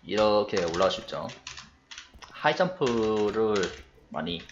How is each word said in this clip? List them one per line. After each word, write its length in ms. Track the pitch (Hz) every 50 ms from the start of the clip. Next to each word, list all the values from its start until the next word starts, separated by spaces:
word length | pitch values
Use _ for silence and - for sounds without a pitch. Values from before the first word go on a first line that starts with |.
| _
이렇게 600 | - 92 104 107 107 104 104 104 - - 98 87
올라갈 260 | 85 82 87 95 92
수 100 | - -
있죠. 260 | - - - 73 80 - - - - - - - - - _ _ _ _ - - - - _ - - -
하이점프를 1200 | - - - 151 151 - 185 170 - - 147 127 117 113 110 110 110 107 104 104 101 110 110 110 107 101 92 85 - - - - _ - _ _
많이 340 | - - 78 85 85 - - -